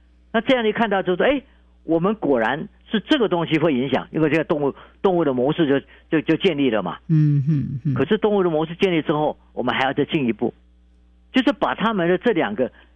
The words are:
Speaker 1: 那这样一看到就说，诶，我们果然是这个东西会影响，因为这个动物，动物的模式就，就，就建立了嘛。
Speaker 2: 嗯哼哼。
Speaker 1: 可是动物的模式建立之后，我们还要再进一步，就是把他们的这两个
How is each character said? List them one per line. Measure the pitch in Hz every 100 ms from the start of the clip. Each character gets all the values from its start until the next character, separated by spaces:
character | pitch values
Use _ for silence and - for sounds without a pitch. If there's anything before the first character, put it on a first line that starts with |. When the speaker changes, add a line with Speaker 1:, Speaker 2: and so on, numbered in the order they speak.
| _ _ _
Speaker 1:
那 | 226
这 | 226 254
样 | 220
一 |
看 | 208 226
到 | 196
就 | 180 180
说， | 196
诶， | 277 - _ _ _
我 | - 165
们 | 185 220
果 | 143 131
然 | 110 143 214 _ -
是 | 214 -
这 | 302
个 | 196
东 | 170 160
西 | 156
会 | 165
影 | 127 135
响， | 120 85
因 | -
为 | 156
这 | 160
个 |
动 | 151 156
物， | 139 - - _
动 | 196 175
物 |
的 | 151
模 | 127 127
式 | 156 151
就， | 139 - - _ 160
就， |
就 | - 156
建 | 190 147
立 | 135
了 | 110
嘛。 | 90 76 -
Speaker 2:
嗯 | 156 151 143 135
哼 | 151 135 139 151
哼。 |
Speaker 1:
可 | 131 135
是 | 214
动 | 214 208
物 |
的 | 180
模 | 156 160
式 | 170
建 | 196
立 | 165
之 | 143
后， | 151 151 - -
我 | -
们 | 123
还 | 117 135
要 |
再 | 139 139
进 | 165 123
一 |
步， | 107 120 - _ _ _ _ _ _ _
就 | 262
是 | 269
把 | - 127 127
他 | 214
们 | 214 170
的 | 180
这 | 247
两 | 175 113
个 | 107 120 - -